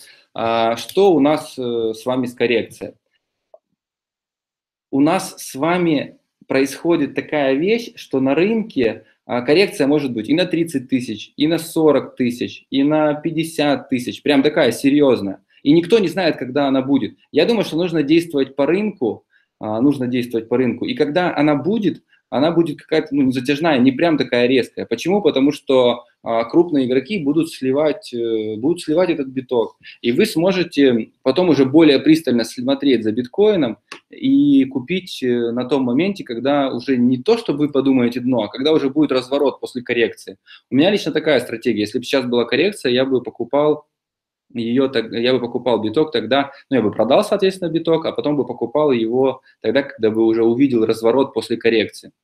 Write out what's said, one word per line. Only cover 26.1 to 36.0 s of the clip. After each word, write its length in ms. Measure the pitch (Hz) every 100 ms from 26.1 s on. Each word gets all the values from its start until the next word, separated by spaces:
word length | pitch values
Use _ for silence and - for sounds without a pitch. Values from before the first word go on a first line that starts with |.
| _
а, 200 | - 113
крупные 440 | 117 160 175 147 123
игроки 360 | 131 135 208
будут 260 | 139 156 -
сливать, 640 | - 131 139 156 143 -
э, 440 | 120 117 110 107 107
будут 240 | 135 175
сливать 280 | - 156 180
этот 180 | 143 135
биток. 500 | 131 123 123 104 _ - -
И 100 | 120
вы 140 | 131 214
сможете 840 | 156 185 185 170 143 139 117 107 _
потом 260 | 131 - 180
уже 160 | 139 131
более 340 | 151 160 131
пристально 440 | 143 156 139 120
смотреть 600 | 110 - 127 139 139 117
за 100 | 107
биткоином 640 | 110 123 - 208 196 123 104 _ - _
и 560 | - 135 139 147 139 135
купить, 580 | 127 123 185 185 -
э, 280 | 127 120 117
на 140 | 120 123
том 180 | 143
моменте, 420 | 127 127